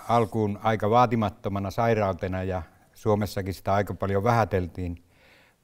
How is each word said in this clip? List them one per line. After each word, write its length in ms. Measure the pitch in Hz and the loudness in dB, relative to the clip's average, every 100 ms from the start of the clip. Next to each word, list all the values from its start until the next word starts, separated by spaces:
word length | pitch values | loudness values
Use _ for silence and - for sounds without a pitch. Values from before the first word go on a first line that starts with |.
| - | 0
alkuun 500 | 117 110 113 104 101 | 2 2 0 -2 0
aika 280 | 110 110 104 | -2 0 2
vaatimattomana 800 | 117 120 117 104 - 104 98 98 | 4 4 2 -2 -4 -6 -4 -4
sairautena 720 | - 117 107 98 87 95 92 | 0 2 2 0 -2 -4 -4
ja 200 | 95 92 - _ _ | -4 -6 -8 _ _
Suomessakin 600 | - 110 104 104 - 92 | -4 0 0 0 -4 -6
sitä 200 | 90 - | -6 0
aika 200 | 98 98 | 0 0
paljon 300 | 92 98 98 | -4 -2 0
vähäteltiin, 800 | 110 117 104 95 87 - 90 85 _ _ _ - _ _ | 2 2 2 0 -4 -6 -8 -8 _ _ _ -20 _ _